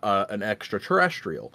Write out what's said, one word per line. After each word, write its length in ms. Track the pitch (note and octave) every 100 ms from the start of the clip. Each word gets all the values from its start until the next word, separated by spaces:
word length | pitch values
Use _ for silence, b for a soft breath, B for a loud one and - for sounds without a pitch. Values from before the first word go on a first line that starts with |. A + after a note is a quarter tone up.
uh, 220 | G#2 G2 -
an 140 | G#2
extraterrestrial? 1080 | G#2+ G2+ - G#2 - F#3 F3+ - F#2+ C#2 A1